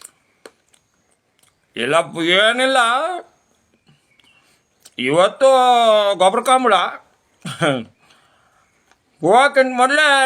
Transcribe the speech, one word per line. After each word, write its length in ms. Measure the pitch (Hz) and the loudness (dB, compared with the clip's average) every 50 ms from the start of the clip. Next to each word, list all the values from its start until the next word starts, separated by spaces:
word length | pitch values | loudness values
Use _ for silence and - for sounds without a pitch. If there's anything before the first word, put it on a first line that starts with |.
| - - _ _ _ _ _ _ - - _ _ _ _ _ _ _ _ _ _ _ _ _ _ _ _ _ _ _ _ _ _ _ _ - | -20 -20 _ _ _ _ _ _ -20 -20 _ _ _ _ _ _ _ _ _ _ _ _ _ _ _ _ _ _ _ _ _ _ _ _ -12
ಇಲ್ಲ, 200 | 107 117 131 151 165 170 147 117 165 160 170 180 196 | -8 -4 -2 -2 -2 -2 -4 -6 -6 -4 -2 0 0
ಏನಿಲ್ಲ, 360 | 214 220 240 247 262 262 269 254 233 226 240 269 311 359 359 339 - _ _ _ _ _ _ _ _ _ _ _ _ _ _ _ _ _ _ _ _ _ _ _ _ _ _ _ _ _ _ _ _ _ _ - | 0 0 0 -2 -2 -2 0 0 0 0 -2 -4 -4 -6 -8 -10 -14 _ _ _ _ _ _ _ _ _ _ _ _ _ _ _ _ _ _ _ _ _ _ _ _ _ _ _ _ _ _ _ _ _ _ -8
ಇವತ್ತು 500 | 123 131 147 170 185 202 - - 269 269 269 254 254 247 247 240 233 220 214 214 208 202 202 170 | -6 -2 0 0 0 0 0 0 2 4 4 4 4 2 2 2 2 2 2 2 2 0 0 0
ಗೊಬ್ಬರ 200 | 185 190 208 233 | 2 0 0 0
ಕಾಂಬಳ. 320 | 226 262 254 262 254 233 196 175 185 226 285 277 _ _ _ _ _ _ _ _ - 151 127 - 165 151 135 123 113 - _ _ _ _ _ _ _ _ _ _ _ _ _ _ _ _ _ _ _ _ _ _ _ _ _ _ | 0 0 0 0 2 2 0 0 0 -4 -8 -12 _ _ _ _ _ _ _ _ -18 -16 -10 -6 -4 -4 -4 -4 -8 -14 _ _ _ _ _ _ _ _ _ _ _ _ _ _ _ _ _ _ _ _ _ _ _ _ _ _
ಹೋಗಕ್ಕಿಂತ 500 | 151 170 208 247 277 285 277 269 262 254 254 | -2 2 2 2 2 2 2 0 -2 0 0
ಮೊದಲೇ 300 | 240 254 262 285 302 311 294 277 269 262 | -2 0 0 2 2 2 2 2 2 0